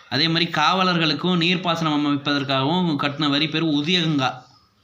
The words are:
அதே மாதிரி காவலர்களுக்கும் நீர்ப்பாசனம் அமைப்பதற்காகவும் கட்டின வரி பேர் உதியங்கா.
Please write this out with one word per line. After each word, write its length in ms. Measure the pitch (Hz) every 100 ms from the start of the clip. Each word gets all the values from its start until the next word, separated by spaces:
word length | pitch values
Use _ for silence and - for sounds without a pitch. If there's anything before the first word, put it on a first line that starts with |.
| -
அதே 180 | 170 165
மாதிரி 240 | 165 170
காவலர்களுக்கும் 880 | 165 151 185 185 175 160 151 175 180
நீர்ப்பாசனம் 560 | 165 180 180 165 160 147
அமைப்பதற்காகவும் 1000 | 147 143 143 143 135 135 135 180 175 143
கட்டின 300 | 143 135 151
வரி 200 | 143 151
பேர் 140 | 160
உதியங்கா. 680 | 165 147 147 180 160 147 127 - - - _ _